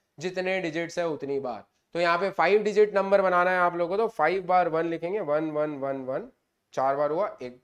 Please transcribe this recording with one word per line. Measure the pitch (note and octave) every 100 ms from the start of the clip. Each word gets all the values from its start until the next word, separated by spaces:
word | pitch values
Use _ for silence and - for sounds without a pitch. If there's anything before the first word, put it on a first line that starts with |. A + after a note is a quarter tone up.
| _ -
जितने | F3 F#3 F#3 F#3+
डिजिट्स | F3+ D#3 E3 F3
है | E3+
उतनी | D3 C#3 C#3
बार। | B2+ G#2+ - _ _
तो | E3
यहाँ | F3 F3
पे | F#3+
फ़ाइव | F3+ E3 G#3
डिजिट | G#3 G3+ G#3+ G3+
नंबर | G3 G3
बनाना | F#3+ F3+ F3+
है | F#3
आप | F3 E3+
लोगों | E3+ G3
को, |
तो | A3
फ़ाइव | - D#3 F#3+
बार | F3 F3+ F3
वन | D#3+ E3+
लिखेंगे, | E3 E3+ G#3+
वन, | D#3+ D3+ D#3+
वन, | D3+ D3+
वन, | C#3+ C3+ C3+
वन, | B2+ C#3 B3 _ _ _ _
चार | - C3+ C#3
बार | D3
हुआ, | D#3+ G3+ -
एक | B2+ B2+